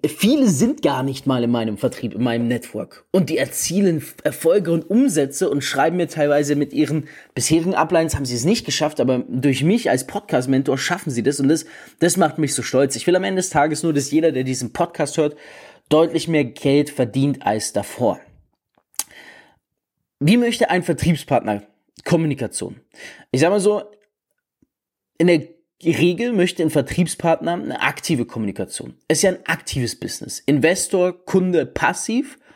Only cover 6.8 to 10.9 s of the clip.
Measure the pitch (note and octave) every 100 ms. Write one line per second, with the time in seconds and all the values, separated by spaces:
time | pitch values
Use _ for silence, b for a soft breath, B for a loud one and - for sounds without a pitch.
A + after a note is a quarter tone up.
6.8 | D3+ D#3 - B B - - D#3+ E3+ F3+
7.8 | D#3 E3+ D#3+ - C3 A#2+ C#3+ A3+ - -
8.8 | D3+ D3+ B2+ B2+ - B2+ C#3 C3 D3+ A#3
9.8 | - B2+ - G3+ - C3 B2+ C3+ C3+ C3+
10.8 | -